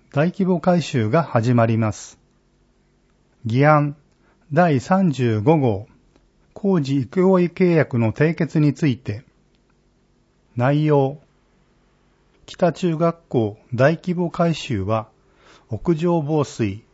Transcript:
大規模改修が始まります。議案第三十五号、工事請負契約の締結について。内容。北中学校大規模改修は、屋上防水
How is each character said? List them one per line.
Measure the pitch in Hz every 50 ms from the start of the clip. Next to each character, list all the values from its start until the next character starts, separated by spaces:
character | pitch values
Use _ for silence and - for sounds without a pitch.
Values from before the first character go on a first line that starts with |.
| _ _ -
大 | 139 151 175
規 | 175 - 190
模 | 175 185 170
改 | - 185 175 175
修 | 151 - - 127 110 107
が | 117 165 151
始 | - - 120 110 123 123
ま | 120 113
り | 113 113
ま | 110 113 107
す。 | 104 - - - - _ _ _ _ _ _ _ _ _ _ _ _ _ _ _ _ _ _ _ _ _ _ _ _ _ -
議 | 113 113 127 143
案 | 151 156 147 147 147 147 _ _ _ _ _ _ _ _ _ _ -
第 | 143 156 180 170 147 127
三 | - - 185 190 196 175
十 | 135 120 123 120 110 107
五 | 101 135 165
号、 | 160 135 123 104 95 110 - _ _ _ _ _ _ _ _ _ _ _ _ -
工 | - - 196 190 175
事 | 139 131 139 139 123 -
請 | - 185
負 | 180 190 190 185 180
契 | 165 - - 190 175 170
約 | 156 135 - -
の | 117 113 110
締 | 104 - 147 160 165
結 | - 175 143 - 165
に | 151 147 127
つ | - -
い | 147 120
て。 | - - - 101 110 - _ _ _ _ _ _ _ _ _ _ _ _ _ _ _ _ _ _ _ _ _ _ _ _ _ -
内 | 117 120 135 147 151 151
容。 | 151 147 143 135 135 147 - _ _ _ _ _ _ _ _ _ _ _ _ _ _ _ _ _ _ _ _ _ _ _ _ _
北 | - - - 190 170 151
中 | - - 175 165
学 | 151 170 170 165 - _
校 | - - 127 113 104 104 - _ - 123
大 | 110 127 147 165
規 | 160 - 180 180
模 | 170 180 165
改 | - - 175 170 160
修 | - - - 123 98
は、 | 95 98 110 110 107 - _ _ _ _ _ _ _ - - _ _ -
屋 | 113 101 - - 175
上 | 147 165 175 175 165
防 | 143 139 160 156 135
水 | - - - 120 101 98 107 - _